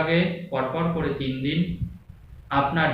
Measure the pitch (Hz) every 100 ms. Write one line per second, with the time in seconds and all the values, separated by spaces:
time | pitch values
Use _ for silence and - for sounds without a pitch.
0 | 160 170 185 - - 131 131 160 170 165
1 | 147 - 131 131 139 160 180 - - -
2 | - - - - - 139 - 165 156